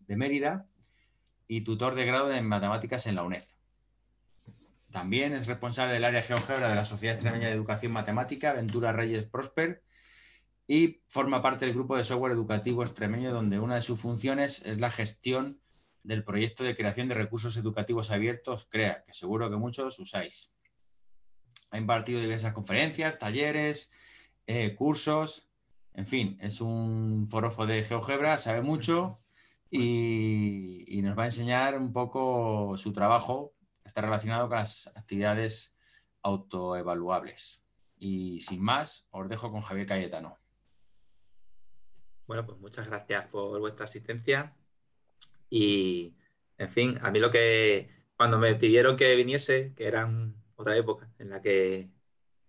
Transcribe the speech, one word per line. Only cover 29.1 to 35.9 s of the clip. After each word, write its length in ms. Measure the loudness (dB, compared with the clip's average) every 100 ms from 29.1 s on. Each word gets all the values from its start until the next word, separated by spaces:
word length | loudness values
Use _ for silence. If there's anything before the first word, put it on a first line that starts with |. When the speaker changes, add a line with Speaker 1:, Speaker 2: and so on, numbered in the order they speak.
| -6 -18 _ -20 _ -6
Speaker 1:
y, 1120 | 0 2 2 2 2 2 2 2 0 -8 -12 -6
y 140 | -2
nos 160 | 0 0
va 60 |
a 40 | -2
enseñar 520 | -2 2 2 2 0
un 120 | -2
poco 840 | -2 -2 0 0 2 2 0 -2 -4
su 160 | -4
trabajo, 600 | 2 4 4 2 -4 -6 _ _ _
está 180 | -10 -4
relacionado 460 | 0 0 0 -2 0
con 100 | 0
las 300 | -2 -4 -10 -16
actividades 800 | -8 -2 0 2 -2 -4 -12 _ _